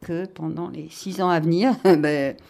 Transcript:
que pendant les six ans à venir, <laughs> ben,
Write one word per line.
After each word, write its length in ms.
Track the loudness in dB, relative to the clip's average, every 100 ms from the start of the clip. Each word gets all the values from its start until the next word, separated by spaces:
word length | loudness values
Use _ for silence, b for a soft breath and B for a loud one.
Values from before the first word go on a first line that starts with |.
que 260 | -8 -6 -8
pendant 420 | -8 -8 -6 -8
les 200 | -10 -16
six 300 | -14 -10 -2
ans 80 | 0
à 100 | 2
venir, 380 | 2 2 2 2
<laughs> 40 |
ben, 500 | 4 4 4 0 -2 -6 b